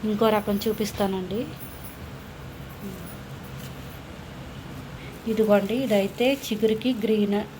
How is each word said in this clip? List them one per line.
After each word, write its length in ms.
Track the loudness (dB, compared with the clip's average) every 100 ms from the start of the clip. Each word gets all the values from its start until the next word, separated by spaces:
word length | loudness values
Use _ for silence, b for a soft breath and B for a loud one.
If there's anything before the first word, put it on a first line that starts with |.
ఇంకో 240 | 0 4 6
రకం 320 | 6 2 2 2
చూపిస్తానండి. 720 | 0 0 2 0 2 -2 -4 -4 -8 -12 -12 -14 -12 -12 -12 -14 -12 -12 -12 -12 -10 -10 -10 -10 -12 -12 -12 -10 -10 -10 -10 -12 -12 -12 -12 -12 -12 -12 -12 -10 -10 -10 -10 B -8 -2
ఇదిగోండి 420 | 2 6 6 6
ఇదైతే 640 | 0 4 4 4 4 2 2 0
చిగురుకి 460 | 2 4 4 2 2
గ్రీన్ 380 | 2 4 4 2 0